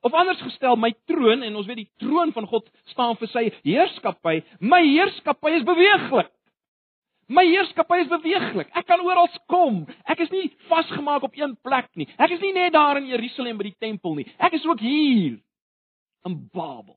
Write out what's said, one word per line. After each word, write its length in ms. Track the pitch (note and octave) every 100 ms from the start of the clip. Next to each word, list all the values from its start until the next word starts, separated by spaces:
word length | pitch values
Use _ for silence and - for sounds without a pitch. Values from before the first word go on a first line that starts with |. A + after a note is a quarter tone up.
| B3
Of 80 |
anders 280 | D#4+ F4+ F4+
gestel, 360 | B3+ - C4 A#3+
my 160 | A3+ A3+ -
troon, 320 | E4 A#3 A#3+
en 120 | A#3 G#3+
ons 100 | G3
weet 160 | A#3
die 100 | G#3 _
troon 340 | A3+ D#4 E4
van 140 | - G#3+
God 220 | A3+ - _ _
staan 240 | - A#3+ A3+
vir 100 | A3+
sy 240 | B3 A#3 - C#3+
heerskappy, 800 | A#3 F4+ - G#3 F3 E3 D#3+ - _
my 220 | G3+ F4+ D#4+
heerskappy 720 | C#4+ G4 - - - D4+ D#4+
is 80 | B3
beweeglik. 640 | E4+ F#4+ G4+ A#3+ B3+ - _ _ _ _ _ _ _ _ _ _
My 160 | C#4+ F4+
heerskappy 560 | F#4 F4 - E4 F4
is 80 | D4
beweeglik. 580 | E4+ D#4+ F#4 A#3+ G#3 - F4
Ek 80 | -
kan 160 | F4
oral 240 | F4+ F4+ F4 - _
kom. 320 | F4 D#4+ G3 D3+ - -
Ek 140 | D#4+
is 80 | E4
nie 160 | F#4 F4 _ -
vasgemaak 540 | E4 D#4 - D4 C#4+ C4+
op 80 |
een 220 | - D4 A#3 B3
plek 220 | C4+ - E3+
nie. 80 | D3 -
Ek 140 | D#4 F4
is 80 |
nie 100 | G4
net 220 | F#4 F4+ D#4+
daar 240 | D4 C#4+
in 80 | C4+
Jerusalem 480 | B3 A#3+ - A#3+ A3
by 80 | G#3
die 80 | -
tempel 320 | A3+ G#3 F3 D3+
nie. 80 | - _
Ek 160 | F4+
is 120 | D#4+ D#4
ook 140 | B3
hier 560 | A3 D4 D4+ A#3+ D#3+ A2 _ _ _ _ _ _ _ _ F3+
in 60 | E3 B2
Babel. 400 | F3 D#3+ B2 G2+